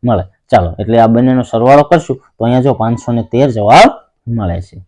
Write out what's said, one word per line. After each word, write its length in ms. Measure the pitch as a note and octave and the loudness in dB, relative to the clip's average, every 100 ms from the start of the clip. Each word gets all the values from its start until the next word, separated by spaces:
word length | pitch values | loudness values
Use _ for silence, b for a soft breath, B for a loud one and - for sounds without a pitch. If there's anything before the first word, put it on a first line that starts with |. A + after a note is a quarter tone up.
મળે. 220 | A#2+ G#2+ F#2+ _ _ | -2 -4 -6 _ _
ચાલો, 200 | A#2 F2 F2+ | 0 0 -6
એટલે 180 | G#2+ A#2 | -2 2
આ 40 | A2+ | 2
બંનેનો 360 | A#2 B2+ B2+ | 2 2 0
સરવાળો 400 | A#2+ A2+ B2 C#3+ | -2 -2 2 2
કરશું 340 | D3 E3 - C3 | 2 -2 -2 -10
તો 240 | _ _ A2+ | _ _ -2
અહીંયા 220 | B2+ C3 | 0 0
જો 60 | |
પાંચસો 380 | A#2+ A2 A#2 - | -2 -2 -4 -4
ને 120 | A#2 A2+ | -6 -4
તેર 180 | A#2 C#3 A2 | -2 -2 0
જવાબ 320 | G#2 C#3 A#3+ - _ _ - | 2 4 4 0 _ _ -8
મળે 320 | A2+ F#2+ F2 F#2 | -6 -6 -8 -12
છે. 100 | - | -20